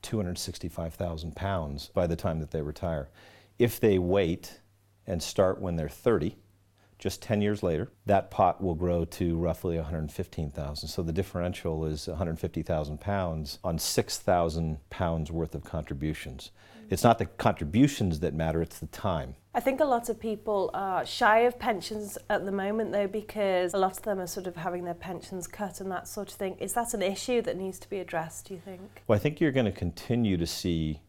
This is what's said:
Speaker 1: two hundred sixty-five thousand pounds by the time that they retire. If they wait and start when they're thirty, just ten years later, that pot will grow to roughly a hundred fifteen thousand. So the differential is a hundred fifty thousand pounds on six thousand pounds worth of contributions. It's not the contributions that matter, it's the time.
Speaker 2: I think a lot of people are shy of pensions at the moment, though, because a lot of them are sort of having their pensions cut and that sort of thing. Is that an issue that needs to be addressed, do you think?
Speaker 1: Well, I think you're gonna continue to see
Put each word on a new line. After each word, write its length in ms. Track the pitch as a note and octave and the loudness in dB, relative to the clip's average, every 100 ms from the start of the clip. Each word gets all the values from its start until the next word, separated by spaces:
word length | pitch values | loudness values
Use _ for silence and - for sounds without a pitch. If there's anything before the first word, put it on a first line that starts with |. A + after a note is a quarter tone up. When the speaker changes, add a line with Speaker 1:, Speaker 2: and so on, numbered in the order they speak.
Speaker 1:
two 160 | - A2+ | -2 -2
hundred 220 | F2+ F2+ | -2 -4
sixty-five 560 | - - F2 - E2 | -6 -6 -8 -6 -6
thousand 420 | - F2+ E2 D#2+ C#2+ | -4 -4 -4 -8 -4
pounds 540 | G2 F#2+ D#2 C#2+ - | -2 -2 -2 -6 -4
by 140 | - F2 | 0 2
the 100 | E2 | 2
time 220 | G2 D#2+ | 0 -2
that 140 | D2+ | -4
they 100 | D#2+ | -4
retire. 480 | D2 D2+ F2+ D#2 C2+ - - - - _ | -4 -4 -4 -4 -6 -14 -20 -20 -20 _
If 220 | A#2+ - | 2 4
they 180 | A2+ F#2+ | 4 6
wait 640 | F2+ G2 F2 F2 - - _ _ _ _ - | 6 4 4 0 -6 -20 _ _ _ _ -4
and 160 | F2 | -4
start 380 | - - F#2 F#2 | -2 4 4 4
when 160 | F#2+ E2+ | -2 -2
they're 140 | D2+ | -4
thirty, 480 | - - G#2 D2+ - - _ _ _ _ _ | 0 2 4 2 -4 -20 _ _ _ _ _
just 220 | F#2+ - | -6 -6
ten 220 | - G#2 | 0 2
years 200 | G#2 G#2 | 2 2
later, 280 | F#2 D#2 G2+ _ - | 0 0 -2 _ 4
that 240 | G2 - | 4 4
pot 320 | - F#2 D#2+ | 4 4 4
will 140 | F#2 D#2+ | -2 0
grow 280 | F2 F2 | 2 2
to 320 | E2 - F2+ E2 | 0 0 0 2
roughly 400 | E2+ D#2+ F#2 E2 | 0 0 0 -2
a 60 | |
hundred 280 | D2+ E2 D#2 | -2 -4 -4
fifteen 380 | - F#2 - D2+ | -6 -8 -4 -6
thousand. 400 | C#2+ C#2+ D2+ D#2+ | -4 -6 -6 -6
So 140 | - | -4
the 100 | E2 | -2
differential 720 | E2 F2+ F2+ F2 F2 F2 D#2 | 0 -2 -2 -2 -2 -4 -2
is 240 | D#2+ D#2 - | -2 -2 -4
a 80 | D#2+ | -2
hundred 220 | F2 D#2+ | -2 -2
fifty 240 | E2 E2 | -4 -4
thousand 380 | D#2+ D#2+ D2 D2+ | 0 0 0 -6
pounds 580 | - G2+ F2+ D#2+ D2 - | -2 -2 0 -2 -6 -6
on 160 | F#2 E2 | -4 -2
six 380 | - - - - | 0 0 0 -2
thousand 640 | - F2+ E2+ D#2+ E2 D2+ - | 4 4 4 2 -2 -2 -8
pounds 420 | - F2 E2 D2+ | -2 0 0 -2
worth 240 | E2 D#2+ | -2 -2
of 100 | C#2+ | -4
contributions. 840 | - E2 D2+ C#2+ D2+ D#2 - B1+ - - - - - | -6 -6 -6 -4 -4 -4 -8 -12 -14 -20 -20 -20 -4
It's 120 | - | 4
not 160 | A#2+ A#2 | 6 6
the 60 | |
contributions 960 | F#2+ - A#2 - D2+ G#2 C#3 - G2 D#2 | 2 2 2 2 0 4 4 4 0 2
that 140 | E2 | 0
matter, 260 | D2 D#2+ D#2+ | 0 0 2
it's 180 | E2 - | -2 -4
the 80 | D#2+ | -12
time. 500 | - G2+ E2 C2 C2+ _ | -4 -2 -2 -4 -12 _
Speaker 2:
I 60 | A#3+ | -2
think 200 | B3+ C4 | 0 2
a 60 | D4+ | 2
lot 240 | A#3+ A#3 | 2 0
of 100 | G#3+ | -6
people 500 | A3+ G#3+ A3+ G3+ F3+ | -4 -6 -2 0 0
are 320 | - G3 F3+ B2+ | -2 -2 -2 -2
shy 320 | - A3+ A3 | 4 6 8
of 180 | A#3+ B3 | 6 2
pensions 600 | A3 G3+ - G#3+ G3+ - - | -2 -2 -4 -8 -6 -10 -2
at 160 | G#3 | -2
the 80 | F#3+ | 0
moment, 400 | G3 G3 A3 A3 | -2 0 0 0
though, 140 | G3+ G3 | 0 0
because 680 | G#3+ G#3 G#3+ G3+ F#3 F3+ | -2 -6 -2 2 2 2
a 60 | G3 | 2
lot 180 | F#3+ F#3+ | 2 0
of 60 | |
them 180 | A3 G3 | -4 -2
are 60 | F3 | -2
sort 200 | G3 F#3 | -6 -6
of 100 | E3+ | -4
having 280 | F3 F3 | -4 -4
their 100 | F3+ | -6
pensions 520 | E3+ F3+ F3 - F#3 E3+ | -6 -8 -10 -8 -10 -10
cut 340 | - G3+ - | -8 -8 -6
and 100 | F#3+ | -6
that 160 | F#3 - | -6 -6
sort 240 | - G3 | -10 -10
of 60 | - | -6
thing. 200 | F#3+ F#3 | -6 -4
Is 160 | G3 | -4
that 180 | - A#3 | -2 -2
an 80 | A3+ | 0
issue 400 | F#3+ F#3+ - B3 | 0 -2 0 2
that 140 | F#3+ F3+ | 2 -2
needs 220 | F#3+ F#3 | -4 -8
to 100 | - | -8
be 120 | G3+ | -8
addressed, 480 | F3 E3+ D#3+ - - | -4 -4 -4 -10 -12
do 60 | |
you 60 | F#3 | -12
think? 420 | G3 F#3 F#3+ - - | -12 -14 -16 -18 2
Speaker 1:
Well, 100 | G#2 | 4
I 20 | |
think 220 | D3+ D3+ | 4 4
you're 120 | D#3+ | 4
gonna 200 | C3 A2 | 4 2
continue 640 | - F2+ - - A#2+ A2 F2+ | 2 -4 -4 0 2 4 4
to 100 | E2 | 0
see 540 | - F2+ E2 D#2 D#2 | -2 0 2 0 -4